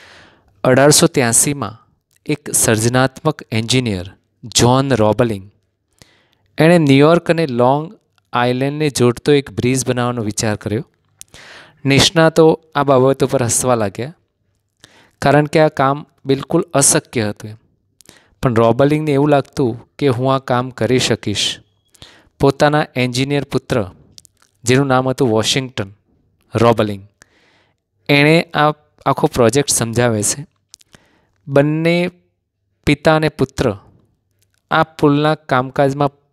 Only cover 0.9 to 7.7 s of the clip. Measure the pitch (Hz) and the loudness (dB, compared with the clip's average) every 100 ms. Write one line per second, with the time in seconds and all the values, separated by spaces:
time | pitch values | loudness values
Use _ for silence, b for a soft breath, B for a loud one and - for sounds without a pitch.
0.9 | 147 165 - 120 131 - 143 110 110 _ | 4 2 0 -2 0 -2 -4 -10 -12 _
1.9 | _ _ _ - 147 - - - 107 113 | _ _ _ -8 -8 -6 -4 0 0 0
2.9 | 127 131 - 156 156 - 110 113 123 123 | 0 -2 -2 -6 -6 -6 -6 -2 -2 -2
3.9 | 95 90 - _ _ 117 - 120 127 139 | -6 -10 -18 _ _ -8 0 2 2 0
4.9 | 120 107 107 120 104 95 _ _ _ _ | 0 2 0 -2 -4 -12 _ _ _ _
5.9 | _ b b b b b - 156 175 147 | _ b b b b b 0 2 4 4
6.9 | 135 147 170 - 165 160 120 123 | 4 6 4 0 -2 -2 0 0